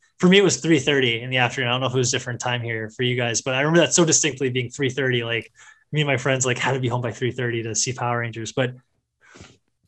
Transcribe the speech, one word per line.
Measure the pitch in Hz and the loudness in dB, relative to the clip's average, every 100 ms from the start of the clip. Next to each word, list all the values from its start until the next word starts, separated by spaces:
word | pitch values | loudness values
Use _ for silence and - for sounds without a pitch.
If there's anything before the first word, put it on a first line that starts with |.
| _ - | _ 2
For | 185 | 6
me, | 196 | 6
it | 190 | 6
was | - | 2
three | 160 156 | 2 2
thirty | 131 139 127 113 | 4 2 2 0
in | 127 | -2
the | 131 | 0
afternoon. | 120 135 123 | 0 0 -2
I | |
don't | 123 | 0
know | 131 | 0
if | |
it | 127 | 0
was | 123 | 0
a | 127 | -2
different | 127 113 | -4 -6
time | 123 123 | -4 -4
here | 117 113 110 | -4 -6 -8
for | - | -4
you | 123 123 | -2 0
guys, | 120 110 | -2 -2
but | 135 | -2
I | 131 | 0
remember | 147 170 | 2 4
that | 143 | 4
so | 180 160 | 4 4
distinctly | - 156 127 135 | 2 0 -2 -2
being | 123 117 | -2 -4
three | - 135 | -4 -4
thirty, | 135 131 123 117 | -2 0 0 -2
like, | 113 110 _ - - _ | -4 -6 _ -20 -20 _
me | 147 | -2
and | 143 | 0
my | 131 | 0
friends, | 139 131 127 | 0 0 0
like, | 120 | 0
had | 127 | 0
to | 131 | -2
be | 127 | -2
home | 123 | -2
by | 123 | -4
three | - 123 | -4 -4
thirty | 117 120 117 | -4 -4 -4
to | 113 107 | -4 -4
see | 131 | -4
Power | 123 120 120 | -4 -4 -4
Rangers. | 117 113 110 | -4 -8 -8
But | - 127 127 _ _ _ _ _ - - _ _ _ | -4 -4 -6 _ _ _ _ _ -20 -20 _ _ _